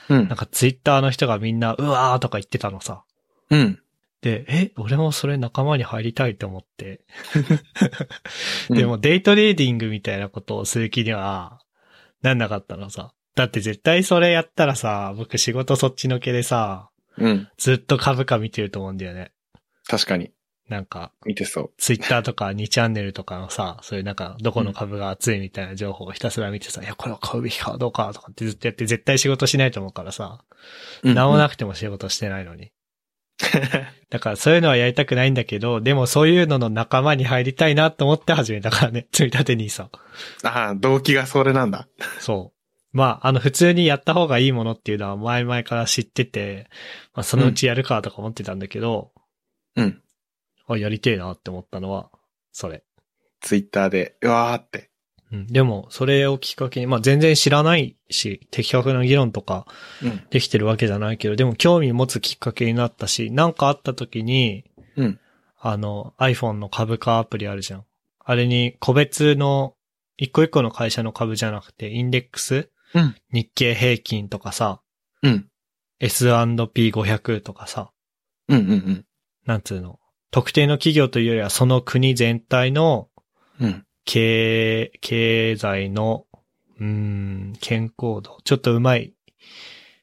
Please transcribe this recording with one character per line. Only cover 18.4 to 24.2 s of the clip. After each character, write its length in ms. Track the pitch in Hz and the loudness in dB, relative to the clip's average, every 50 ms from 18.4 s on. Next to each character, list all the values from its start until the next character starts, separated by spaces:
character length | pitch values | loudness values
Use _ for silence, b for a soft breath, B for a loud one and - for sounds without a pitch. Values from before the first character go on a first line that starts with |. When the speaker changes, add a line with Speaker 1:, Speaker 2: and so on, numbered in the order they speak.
| 110 107 | -2 -4
Speaker 2:
て 120 | - - 104 | -6 -6 -6
る 80 | 98 | -6
と 100 | - 101 | -6 -8
思 100 | 98 95 | -10 -8
う 20 | 95 | -10
ん 40 | |
だ 100 | 95 95 | -10 -10
よ 60 | 90 87 | -10 -12
ね。 200 | 90 90 - _ _ _ _ _ _ _ _ _ _ _ - | -14 -16 -16 _ _ _ _ _ _ _ _ _ _ _ -4
Speaker 1:
確 180 | 113 104 - | -2 -2 0
か 100 | - 98 | 0 -2
に。 160 | 90 85 - - _ _ _ _ _ _ _ | -2 -4 -6 -12 _ _ _ _ _ _ _
Speaker 2:
な 120 | 107 101 | -10 -10
ん 60 | 95 | -10
か、 260 | - - 95 - - _ _ _ | -10 -12 -14 -14 -14 _ _ _
Speaker 1:
見 80 | 107 101 | -8 -6
て 100 | - 98 | -6 -6
そ 160 | - - 80 | -6 -6 -8
う。 120 | 71 - - | -8 -8 -8
Speaker 2:
Twitter 460 | _ - - 120 104 - - 135 120 110 | _ -2 0 0 0 0 0 -2 0 0
と 100 | 123 113 | -4 -6
か 200 | - 107 95 98 | -6 -6 -6 -4
二 160 | 104 107 - | -6 -6 -4
チ 120 | - 123 | 0 0
ャ 80 | 117 113 | 0 0
ン 40 | 110 | 0
ネ 100 | 107 101 | -2 -6
ル 100 | 98 98 | -6 -8
と 100 | - 95 | -10 -12
か 160 | - 92 90 | -12 -12 -12
の 120 | 95 92 | -12 -10
さ、 280 | - - 101 90 87 - - | -8 -8 -8 -8 -8 -12 -14
そ 140 | - 107 | -10 -10
う 20 | 98 | -8
い 40 | 95 | -8
う 20 | |
な 80 | 101 98 | -8 -8
ん 20 | |
か、 220 | - | -8